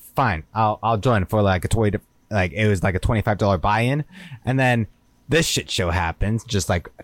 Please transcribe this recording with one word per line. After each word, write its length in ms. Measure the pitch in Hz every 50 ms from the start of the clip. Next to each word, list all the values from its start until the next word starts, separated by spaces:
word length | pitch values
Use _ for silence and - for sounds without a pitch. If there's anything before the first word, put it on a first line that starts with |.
| - - -
fine, 280 | - 139 117 92 78 76 - -
I'll, 240 | 110 113 107 107 - -
I'll 140 | 110 117 110
join 260 | 90 131 120 104 92
for, 160 | - - 110
like, 240 | 101 98 92 90 -
a 20 | -
twenty, 300 | - 113 113 104 95 104 - _ _ _ _ _
like, 220 | 107 104 92 90
it 160 | 71 90 110 107
was, 160 | 101 90 -
like, 100 | 98 87
a 60 | 92
twenty-five 400 | - - 123 107 95 - 107 90
dollar 180 | 113 101 98 85
buy-in, 460 | - 104 104 110 117 123 139 151 147 - - - - - 139 117 -
and 140 | - 131 131
then 260 | 131 127 123 117 110 - - _ _ _ _ _ _ -
this 200 | 131 160 165 -
shit 240 | - - - -
show 180 | - - 95 85
happens, 540 | 82 92 87 82 80 - - 101 110 113 -
just, 260 | - - 101 87 -
like, 200 | 98 87 - - - -